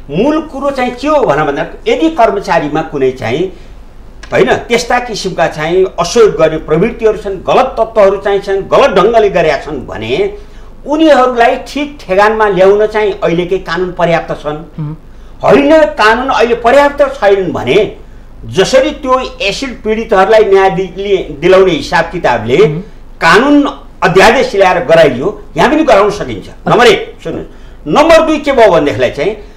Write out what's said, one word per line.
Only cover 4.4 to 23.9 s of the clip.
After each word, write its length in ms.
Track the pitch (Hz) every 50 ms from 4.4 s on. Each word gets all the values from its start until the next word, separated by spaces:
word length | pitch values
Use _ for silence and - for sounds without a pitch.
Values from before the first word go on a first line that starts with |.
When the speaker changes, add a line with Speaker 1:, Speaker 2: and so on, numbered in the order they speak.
| 190 262 -
Speaker 1:
त्यस्ता 460 | - - - 240 233 - - 254 247
किसिमका 480 | 247 240 214 - - 190 165 175 165 151
चाहिँ 380 | - 156 151 165 175 190 185 190 - -
असहयोग 360 | 165 - - 160 147 135 151
गर्ने 220 | 147 160 156 156 156
प्रवृत्तिहरू 600 | - - 156 160 202 233 233 - 220 214 214 -
छन्, 160 | - 202 196
गलत 420 | 170 - - 156 226 254 - - 233
तत्त्वहरू 380 | 220 220 - 220 196 196 202 190
चाहिँ 220 | 196 208 202 196
छन्, 220 | 190 196 196 196 180
गलत 260 | 113 139 180 262 269
ढङ्गले 400 | 202 190 180 226 240 226 214 196
गरेका 280 | 170 175 165 156 139 135
छन् 280 | - 143 151 127 110
भने 520 | - 90 98 110 113 127 170 202 190 - - - - - - - - - - - 247
उनीहरूलाई 680 | 294 311 320 311 277 247 247 254 247 233 233 247 262
ठिक 420 | 247 - - - 269 294 285 - -
ठेगानमा 460 | - - 185 196 202 214 220 214 214 208
ल्याउन 380 | 190 175 185 196 202 208 214
चाहिँ 340 | 214 - 214 214 202 190 - -
अहिलेकै 340 | 165 170 175 175 175 190 185
कानुन 340 | - 170 165 175 185 180
पर्याप्त 420 | 170 - 170 170 170 160 - - 151 - -
छन्। 380 | 147 151 156 165 - - -
Speaker 2:
हुँ। 160 | 156 147 156 - - - - - - - - - -
Speaker 1:
होइन, 400 | - 196 269 277 285 320 320 302
कानुन 460 | - - - 208 214 226 240 262 269
अहिले 260 | - 233 247 240 233
पर्याप्त 460 | 233 - 233 254 285 285 285 285 -
छैनन् 520 | - - - - 208 196 196 196 185 160 127
भने 440 | - 127 120 147 202 214 - - - - - - - - - - - -
जसरी 460 | 113 113 170 190 - 254 262 262 311
त्यो 280 | - - - 254 254 262 247 - - -
एसिड 420 | 185 202 196 - 277 254 220 - -
पीडितहरूलाई 640 | 214 220 220 226 - 226 190 190 214 220 214 202
न्याय 240 | 196 196 190 190 190
दि-, 280 | 170 180 190 175 - 190
लि-, 420 | 196 202 196 175 - 147 147 139
दिलाउने 320 | 156 175 185 190 190 180
हिसाब 340 | 160 139 - - 180 170 165
किताबले 520 | - - 170 - 143 120 113 107 117 127 165
Speaker 2:
हुँ। 220 | 214 156 151 165 190 - - - - - - -
Speaker 1:
कानुन 600 | 175 165 165 208 262 294 294 285 277 - - - - -